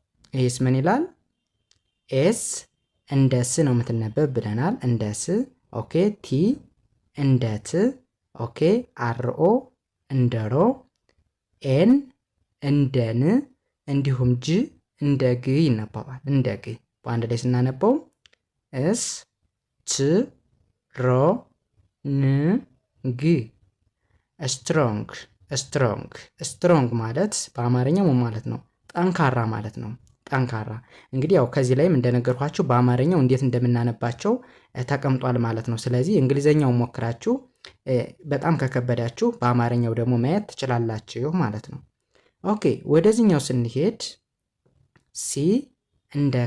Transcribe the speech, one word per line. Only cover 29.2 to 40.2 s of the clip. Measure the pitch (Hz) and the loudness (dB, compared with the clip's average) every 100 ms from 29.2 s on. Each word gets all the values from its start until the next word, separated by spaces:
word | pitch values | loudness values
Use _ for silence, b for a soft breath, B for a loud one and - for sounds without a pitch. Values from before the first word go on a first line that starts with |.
| 147 123 113 | 0 0 -2
ማለት | 110 107 123 | -4 -8 -10
ነው፣ | 117 120 _ _ - | -12 -14 _ _ -6
ጠንካራ። | 135 127 117 107 110 B B B | -2 -2 -4 -8 -12 B B B
እንግዲህ | 131 147 185 | -4 2 2
ያው | 123 | 2
ከዚህ | - 127 131 | 0 0 2
ላይም | 170 | 2
እንደነገርኳችሁ | 151 123 123 120 127 143 - | 2 2 0 0 -2 -4 -2
በአማርኛው | - 123 123 123 139 180 | 0 2 4 2 2 2
እንዴት | 131 127 | 2 2
እንደምናነባቸው፣ | 131 120 123 120 120 113 120 120 202 247 B B B - | 0 0 0 0 -2 -2 -6 -4 -2 -2 B B B -10
እ፣ | |
ተቀምጧል | 123 143 143 127 131 120 | -4 -2 0 0 0 -2
ማለት | 117 113 113 | -2 -4 -6
ነው። | 113 | -6
ስለዚህ | - 123 139 202 | -2 0 2 2
እንግሊዘኛውን | 131 139 147 151 139 120 | 2 2 4 4 4 2
ሞክራችሁ፣ | 120 - 117 120 - 254 - B B B - | 0 -4 -6 -4 -2 -2 -4 B B B -4
እ፣ | 127 113 - 156 | -2 -2 -10 -6
በጣም | 139 143 156 | -4 -2 0
ከከበዳችሁ | 135 131 120 117 117 - 240 | -2 -2 -2 -2 -4 -2 -4
በአማርኛው | 233 123 123 117 120 117 113 | 0 0 2 2 0 0 -2
ደግሞ | 117 | 0
ማየት | 123 | 0